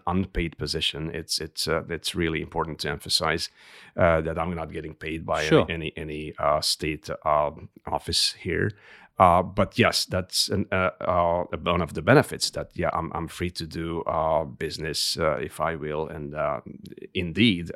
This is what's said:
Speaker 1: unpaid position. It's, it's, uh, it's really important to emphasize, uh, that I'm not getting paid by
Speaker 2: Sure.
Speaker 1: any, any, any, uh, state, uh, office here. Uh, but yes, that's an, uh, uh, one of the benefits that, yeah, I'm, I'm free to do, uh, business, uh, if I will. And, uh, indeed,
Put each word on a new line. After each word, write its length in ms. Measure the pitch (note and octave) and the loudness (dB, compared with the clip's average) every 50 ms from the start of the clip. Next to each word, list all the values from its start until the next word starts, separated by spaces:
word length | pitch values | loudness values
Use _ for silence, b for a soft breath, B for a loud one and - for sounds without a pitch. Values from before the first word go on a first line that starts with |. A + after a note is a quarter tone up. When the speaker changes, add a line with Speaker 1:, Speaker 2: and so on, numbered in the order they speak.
| - | -2
Speaker 1:
unpaid 540 | - E2+ F#2 F#2+ - - F2+ F2 E2 D2+ - | 0 2 2 0 0 -2 -4 -4 -4 -4 -6
position. 500 | D#2 D2 D2 E2 D#2 - - D#2 D#2 D#2+ | -6 -4 -2 -2 -2 -2 -2 -4 -6 -6
It's, 300 | - D#2 D#2+ - - - | -6 -6 -6 -4 -4 -4
it's, 280 | D#2+ D#2 - - - - | -4 -6 -6 -6 -2 0
uh, 140 | D#2+ E2 - - | 0 0 0 -2
it's 240 | E2+ D#2+ - - - | -6 -6 -4 -4 -2
really 260 | F#2+ F2 E2 D#2+ D#2 | 0 0 0 0 -2
important 380 | D2+ D#2 - E2 D#2+ D#2+ D2+ D2 | -4 -4 -2 -4 -2 -2 -4 -6
to 100 | - D#2 | -4 -4
emphasize, 600 | D2 D2 - - - - E2+ D#2+ D#2 E2 - - B B B B B B B B B - | -4 -6 -4 -2 0 0 2 2 0 0 -2 -6 B B B B B B B B B 4
uh, 240 | G2 E2+ E2 D#2+ | 4 6 6 4
that 160 | D#2+ D#2+ D#2+ E2+ | 2 0 -2 -2
I'm 160 | E2 E2+ F2+ | -2 -2 -2
not 180 | E2 D#2+ D#2 | -4 -6 -8
getting 220 | - D#2+ D#2 D#2 D#2 | -8 -10 -10 -10 -12
paid 320 | - - D#2+ D#2 E2 E2 | -10 -8 -8 -6 -6 -2
by 200 | - D#2+ D#2 D#2 | 0 0 2 4
Speaker 2:
Sure. 200 | D#2 D#3+ D3+ G2 E2 | 4 6 4 4 4
Speaker 1:
any, 240 | E2+ E2 D#2 D#2 - - | 0 -4 -4 -6 -6 -8
any, 0 | |
any, 360 | D#2 D#2 D2+ D2+ D2+ D2+ - - | -8 -8 -6 -8 -8 -8 -6 -2
uh, 240 | D#2 D2+ D2 D2+ | 2 2 2 2
state, 480 | D#2 - - - - D#2+ D#2 D2+ - - D#2 - - | 2 0 -2 -2 -2 -4 -4 -4 -6 -10 -10 -4 0
uh, 260 | D#2 D2+ D2 D2 D2 D2 E2 - - _ - - - | 2 2 2 2 0 -2 -6 -14 -18 _ -16 -10 -4
office 460 | - D2 - - E2+ - - - - | -4 -4 -4 -2 0 0 0 0 -2
here. 400 | - - - E2+ E2+ F#2 G#2 G2+ B B B B B B B B - | -4 -4 -4 -2 0 0 0 -2 B B B B B B B B 6
Uh, 240 | F#2+ F2+ E2+ F2+ | 8 8 8 6
but 380 | F#2 F#2 F#2 G#2 G2+ E2+ - - | 4 2 2 0 0 0 4 4
yes, 260 | A2+ F2 - - - | 4 4 4 2 0
that's 440 | - - F#2 F#2 - - - - - | 0 -2 -4 -4 -2 0 0 0 2
an, 180 | G2+ F#2+ G2 - | 2 0 0 0
uh, 200 | - F#2+ F#2 F#2 - - | 2 2 2 2 0 -2
uh, 420 | - - F2+ F2+ F2 E2+ E2+ F2 F2 - - E2 D#2 | -2 0 2 4 4 4 4 2 0 -2 -4 -4 0
one 180 | E2+ F2 F2 | 2 2 2
of 140 | F2 - - | 2 -2 -2
the 80 | - D2 | -2 4
benefits 480 | - B2 D3 - - - C#2 - - | 6 8 8 6 4 0 -2 -2 -2
that, 180 | - D2+ D2 - - | -2 -4 -8 -8 -4
yeah, 160 | - F2 D#2+ - | -2 -2 0 0
I'm, 180 | - E2 - - | 0 -2 -2 -4
I'm 120 | D#2 E2 D#2 | -6 -6 -6
free 220 | - - F#2 F2 | -6 -4 -6 -6
to 140 | F2 - F2 | -4 -6 -8
do, 380 | D#2 E2 E2+ E2 E2 E2 E2+ - | -8 -6 -6 -4 -4 -4 -4 -2
uh, 400 | - - D#2+ D#2 D#2+ D#2+ D#2 D#2+ | -2 0 0 2 2 2 2 2
business, 720 | C#2 B1 - - D#2 C#2+ - D#2 D#2 D2 - - - - - | 0 -6 -6 -6 -6 -6 -4 -6 -4 -2 -2 -2 -2 0 0
uh, 200 | E2 D#2 D2+ B1 | 2 0 0 0
if 220 | C2 C#2 - - | -4 -6 -4 -2
I 140 | D2+ D#2+ E2 | -2 -2 -2
will. 360 | D#2 C#2+ D2+ D2+ D2+ D#2 - | -2 -4 -4 -4 -4 -4 -4
And, 260 | D#2+ D#2 D2 C#2+ C#2+ | -6 -8 -8 -8 -4
uh, 260 | D2+ D2+ D2 C#2+ A#1+ - - - - - - - - - - - | -2 -2 -2 -2 -4 -6 -12 -16 -16 -16 -18 -16 -16 -14 -8 -6
indeed, 560 | F#2+ F2+ F2 D#2 F2 A2 A#2+ G2 F2 E2+ D#2+ - | -4 -4 -2 0 2 4 4 4 2 -2 -6 -4